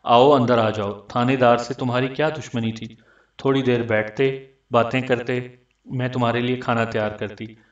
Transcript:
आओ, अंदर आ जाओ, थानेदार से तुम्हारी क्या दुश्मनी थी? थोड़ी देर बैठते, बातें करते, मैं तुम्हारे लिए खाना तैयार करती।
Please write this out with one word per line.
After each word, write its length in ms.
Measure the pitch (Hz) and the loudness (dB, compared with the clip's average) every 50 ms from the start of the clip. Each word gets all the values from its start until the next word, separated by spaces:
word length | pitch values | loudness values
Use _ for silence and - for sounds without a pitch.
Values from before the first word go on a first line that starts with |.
| - | 0
आओ, 260 | - 120 120 127 143 | 4 6 6 8 8
अंदर 280 | 147 135 123 117 123 117 | 6 4 4 2 2 2
आ 100 | 110 107 | 2 0
जाओ, 380 | 107 110 101 101 104 98 - - - | 0 -2 -4 -6 -6 -8 -14 -6 -4
थानेदार 420 | 123 120 123 135 131 127 120 120 | 0 0 0 2 4 4 4 4
से 160 | 123 120 - 131 | 4 0 -6 -8
तुम्हारी 340 | - 135 123 117 123 127 | -6 -4 -2 -2 -2 -2
क्या 220 | 127 135 135 147 156 | -2 -2 -2 -4 -2
दुश्मनी 420 | 151 151 123 - - 120 113 113 | -4 -6 -10 -8 -6 -4 -4 -4
थी? 260 | 110 113 - 110 - - _ _ _ _ _ _ _ - - | -6 -6 -12 -16 -18 -20 _ _ _ _ _ _ _ -4 -2
थोड़ी 160 | 139 135 135 | 0 0 2
देर 220 | 131 131 123 120 117 | 2 2 0 0 0
बैठते, 720 | 113 110 107 107 107 110 - 135 135 135 135 135 135 _ _ _ _ | 0 0 0 -2 -2 -2 0 0 0 0 -4 -10 -18 _ _ _ _
बातें 340 | 120 117 113 117 123 131 127 | 2 2 2 2 0 -2 -2
करते, 540 | 131 127 120 123 120 127 123 123 123 123 _ _ _ _ _ _ - | 0 -2 -2 -2 -4 -4 -4 -6 -8 -14 _ _ _ _ _ _ -10
मैं 200 | 139 127 127 127 | -6 -6 -4 -4
तुम्हारे 300 | 127 127 120 117 117 120 | -2 0 0 0 0 0
लिए 160 | 120 123 127 | -2 -2 -2
खाना 280 | 123 127 - 120 117 113 | -4 -4 -2 -2 -2 -2
तैयार 240 | 113 113 113 107 107 | -2 -2 -4 -4 -4
करती। 480 | 107 - 110 104 107 - 113 110 110 - _ _ | -4 -8 -10 -10 -10 -12 -14 -16 -16 -20 _ _